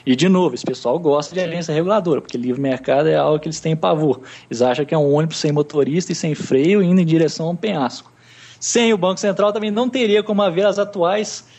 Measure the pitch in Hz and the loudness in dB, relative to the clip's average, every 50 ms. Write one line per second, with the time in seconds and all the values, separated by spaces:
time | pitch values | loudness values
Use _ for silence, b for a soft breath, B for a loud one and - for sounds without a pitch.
0 | B 131 127 127 165 190 185 185 170 147 123 - - - 127 - - 120 135 175 | B 0 2 2 4 4 4 4 2 0 -2 -4 -6 -8 -8 -4 -2 -2 -2 0
1 | 165 147 143 147 151 - 170 185 185 165 165 175 160 160 151 156 170 190 214 208 | 2 2 0 0 -2 -4 -6 -6 -4 -4 -4 -6 -6 -2 -2 -2 0 2 0 0
2 | 175 175 139 120 - - - 123 120 127 123 135 139 135 127 123 - 135 135 139 | 2 0 0 0 -2 -6 -8 -6 -4 -4 -2 -2 -2 -2 -2 -2 0 0 2 2
3 | 156 160 156 151 143 151 156 151 - 170 160 - - 160 160 160 185 185 170 151 | 2 2 2 2 2 2 0 0 -2 -6 -10 -6 -4 -4 -2 0 0 0 0 2
4 | 156 143 - - B B B B B B 120 113 123 127 123 147 143 - 165 156 | 2 0 0 -2 B B B B B B -2 0 2 2 2 0 -2 -2 0 2
5 | 147 143 143 151 160 160 - - - 151 147 147 147 147 - 147 135 131 151 185 | 2 2 2 2 0 0 -4 -4 -2 0 0 0 -2 0 0 0 0 2 0 -2
6 | - - 165 - - 160 147 - - - 135 131 147 175 208 208 180 175 180 185 | -2 -2 -6 -4 -4 -4 -4 -4 -4 0 2 2 4 4 2 2 4 4 4 4
7 | 175 156 165 160 160 147 - - 160 165 175 170 220 214 185 151 127 123 - - | 4 4 2 2 2 0 0 -4 -6 -6 -4 -4 -4 -4 -2 -2 -2 -4 -4 -10
8 | - - B B B B B B B B B B - - - 240 233 226 220 180 | -20 -20 B B B B B B B B B B -8 -2 0 2 4 4 2 2
9 | 180 185 185 - - 202 180 - 202 208 208 220 214 214 208 226 254 247 254 262 | 2 0 0 0 -2 -2 0 2 0 0 0 -2 -4 -2 -2 -2 -2 -2 0 0
10 | 233 208 208 214 208 - 208 202 202 185 160 185 208 202 190 202 202 202 - 190 | 0 2 2 2 2 0 0 0 0 0 2 2 2 2 2 0 -4 -4 -2 -2
11 | 170 175 202 214 208 - - - b b b | 0 0 0 -2 -4 -6 -10 -16 b b b